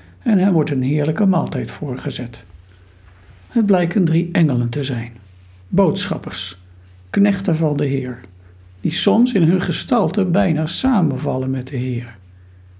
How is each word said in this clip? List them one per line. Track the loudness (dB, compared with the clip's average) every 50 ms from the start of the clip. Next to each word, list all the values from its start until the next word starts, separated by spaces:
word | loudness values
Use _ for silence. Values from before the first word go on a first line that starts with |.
| -20 -20 -16 -6
en | -2 2 2
hem | 4 4 4 2
wordt | 2 2 0
een | 0 -2 0
heerlijke | 0 0 0 0 0 0 2 2
maaltijd | 2 2 2 0 -2 -4 -6 -6 -8
voorgezet. | -8 -10 -8 -8 -8 -6 -6 -8 -8 -8 -10 -10 -12 -16 -20 -20 -20 -20 -20 -20 -20 -20 -20 -20 -20 -20 -20 -20 -20 -20 -20 -20 -20 -20 -12
Het | -4 -2 0 2
blijken | 4 4 2 2 2 2 2 2
drie | 2 2 2 0 0
engelen | 2 2 2 2 2 0 -2 -2
te | -2 -4 -4
zijn, | -4 -4 -6 -8 -10 -12 -18 -20 -20 -20 -20 -20 -20 -20 -20 -10
boodschappers, | -2 0 2 2 2 2 0 -2 -4 -6 -6 -8 -10 -10 -10 -10 -12 -14 -18 -20 -20 -20 -20 -20 -20 -20 -20 -12 -4
knechten | 0 2 4 2 2 0 0 -2 0
van | 2 2 0 0
de | 0 0
Heer, | 0 -2 -2 -4 -6 -8 -12 -14 -20 -20 -20 -20 -20 -20 -20 -20 -20 -12 -6
die | -4 -4
soms | -2 0 2 2 4 4 4 4 4
in | 4 4
hun | 4 4 2
gestalte | 0 -2 -4 -4 -2 0 0 2 2 2 0 0 0
bijna | 2 2 2 2 2 0 0 -2
samenvallen | -4 -4 -2 0 0 2 2 2 2 0 -2 -4 -4 -4 -2 -2 -2
met | -4 -4 -6
de | -6 -6
Heer. | -4 -4 -4 -4 -6 -6 -10 -14 -20 -20 -20 -20 -20 -20 -20 -20 -20 -20 -20 -20